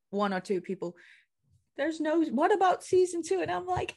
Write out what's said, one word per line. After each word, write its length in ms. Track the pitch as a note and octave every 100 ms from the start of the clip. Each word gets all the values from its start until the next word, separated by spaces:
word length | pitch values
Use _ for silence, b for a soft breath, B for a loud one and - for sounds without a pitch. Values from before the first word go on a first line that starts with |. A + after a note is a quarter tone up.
| _
one 220 | G3 G3+
or 60 | F#3
two 200 | F3+ F#3
people, 360 | - F3+ E3+ B B B B _ _ _ _ -
"There's 240 | D4+ D#4+
no, 240 | D#4 E4
what 280 | D#4 A3+ F4
about 300 | G4 F#4+ F4+
season 400 | - F#4 F4+ E4+
two?" 180 | D#4+ F#4+
And 100 | D#4+
I'm 140 | F4+ F4+
like, 280 | F4+ -